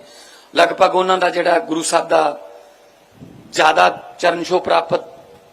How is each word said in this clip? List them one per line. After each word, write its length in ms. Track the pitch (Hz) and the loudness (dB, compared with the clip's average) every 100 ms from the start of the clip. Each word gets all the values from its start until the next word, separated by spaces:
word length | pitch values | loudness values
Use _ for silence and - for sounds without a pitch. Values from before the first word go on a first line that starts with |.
| - - - - - 143 | -20 -20 -20 -20 -4 0
ਲਗਭਗ 380 | 170 165 185 | 0 2 2
ਉਹਨਾਂ 240 | 180 185 185 | 2 0 0
ਦਾ 120 | 175 | 0
ਜਿਹੜਾ 280 | 170 170 170 | 0 0 0
ਗੁਰੂ 240 | 151 156 | -2 -4
ਸਾਹਿਬ 260 | 160 170 - | -2 -2 0
ਦਾ 420 | 165 151 147 - - - _ _ _ _ _ - - - | 0 0 -4 -14 -20 -20 _ _ _ _ _ -20 -20 -8
ਜ਼ਿਆਦਾ 640 | - 156 165 180 - - - | 0 2 4 2 0 -10 -4
ਚਰਨ 260 | 175 170 | -2 -2
ਛੋਹ 160 | 165 180 | -2 -2
ਪ੍ਰਾਪਤ 400 | 170 170 170 175 - - - - _ | 0 -2 -2 -4 -6 -20 -20 -20 _